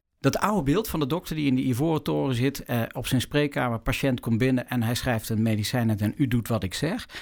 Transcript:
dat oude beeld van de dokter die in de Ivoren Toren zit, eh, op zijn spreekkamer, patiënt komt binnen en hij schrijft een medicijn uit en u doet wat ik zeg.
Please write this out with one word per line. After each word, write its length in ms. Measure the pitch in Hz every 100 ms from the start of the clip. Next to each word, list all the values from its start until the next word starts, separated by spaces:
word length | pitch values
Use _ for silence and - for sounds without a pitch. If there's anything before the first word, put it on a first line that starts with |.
| _ _
dat 180 | 139 -
oude 240 | 190 214
beeld 260 | 139 175 226
van 120 | 165
de 60 | 135
dokter 280 | 165 - 156
die 100 | 143
in 80 |
de 80 | 131 135
Ivoren 360 | 117 160 156
Toren 320 | 160 151 143
zit, 300 | 120 135 139
eh, 180 | - 120 113
op 140 | 135 117
zijn 140 | 127
spreekkamer, 580 | - 147 147 143 127 113
patiënt 420 | - 123 139 123
komt 180 | - 113
binnen 300 | 131 127 -
en 140 | 123
hij 120 | 113
schrijft 340 | 120 131 113 -
een 140 | 110
medicijn 460 | 113 107 104 127 113
uit 100 | 104
en 140 | 104 -
u 120 | 131
doet 200 | 117 -
wat 140 | 117
ik 120 | 95
zeg. 340 | - 151 214 - -